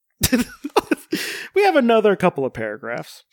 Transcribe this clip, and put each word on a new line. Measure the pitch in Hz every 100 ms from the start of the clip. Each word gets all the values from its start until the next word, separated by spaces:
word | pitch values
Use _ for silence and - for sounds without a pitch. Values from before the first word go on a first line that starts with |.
| _ _ -
<laughs> | 240 - - 294 - - - - - - - -
We | 381
have | 403
another | 320 233 226 208
couple | 190 185 -
of | 131
paragraphs. | 120 110 107 113 123 - - _